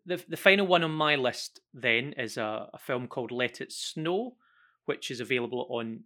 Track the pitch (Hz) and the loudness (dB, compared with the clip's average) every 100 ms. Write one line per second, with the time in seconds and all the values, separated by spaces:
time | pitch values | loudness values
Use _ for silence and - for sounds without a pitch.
0 | 175 180 - 165 196 196 190 175 165 156 | -6 -6 -6 4 6 6 6 4 4 2
1 | 151 147 123 - - - _ 131 120 113 | 2 4 2 0 -8 -14 _ -4 2 2
2 | 139 - 113 123 107 113 - - - 127 | 2 -6 -6 -4 -4 -4 -8 -14 -4 -4
3 | 123 - 120 123 123 - - - - - | -4 -6 -6 -2 -2 -2 -10 -10 -8 -4
4 | 160 185 247 - _ _ _ _ - 143 | -2 -2 -4 -10 _ _ _ _ -6 -6
5 | - 123 117 123 117 120 - 120 113 113 | -6 -8 0 0 0 -4 -4 -4 -6 -8